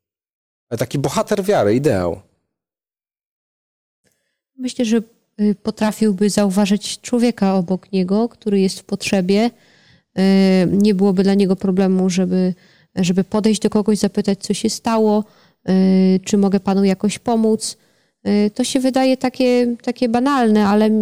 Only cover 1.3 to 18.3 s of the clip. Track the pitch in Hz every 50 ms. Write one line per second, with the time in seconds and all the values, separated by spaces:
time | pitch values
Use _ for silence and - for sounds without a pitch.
1.3 | 214 202 185 202 202 147 107 101 110 131 143 156 110 92 90 87 85 95 - _
2.3 | _ _ _ _ _ _ _ _ _ _ _ _ _ _ _ _ _ _ _ _
3.3 | _ _ _ _ _ _ _ _ _ _ _ _ _ _ _ _ _ _ _ _
4.3 | _ _ _ _ _ 262 254 247 - - 247 214 226 233 226 - _ _ _ _
5.3 | _ - 208 208 196 - - 226 - - 226 214 202 - 220 214 190 180 208 202
6.3 | - 214 202 196 180 208 208 185 208 202 - - - - _ - 247 240 233 240
7.3 | 226 - 196 190 190 190 175 175 185 180 - - 202 190 180 180 196 214 233 233
8.3 | - _ - 214 202 196 190 190 - - - - 202 - - - 202 196 180 180
9.3 | 196 208 226 240 - _ _ _ _ _ _ _ _ _ _ _ - 185 190 196
10.3 | 196 190 190 190 190 185 180 165 - 202 202 214 202 180 196 202 185 190 190 196
11.3 | 196 202 202 180 190 185 - 196 185 190 196 185 185 185 185 190 175 190 185 180
12.3 | 185 185 185 185 180 _ _ _ _ _ _ _ - - 190 170 180 190 185 -
13.3 | - 214 190 220 214 - - 214 - 214 196 220 214 202 - 196 - 208 202 202
14.3 | 196 - - - 202 - - 220 - - - 233 226 220 220 214 208 214 214 -
15.3 | _ _ _ _ _ _ - - 190 190 190 190 190 185 190 185 190 185 190 -
16.3 | 214 202 202 196 190 196 190 196 190 196 202 196 190 190 - 208 - - - 247
17.3 | 233 226 220 220 220 220 - - - _ _ _ _ _ _ _ _ _ - 202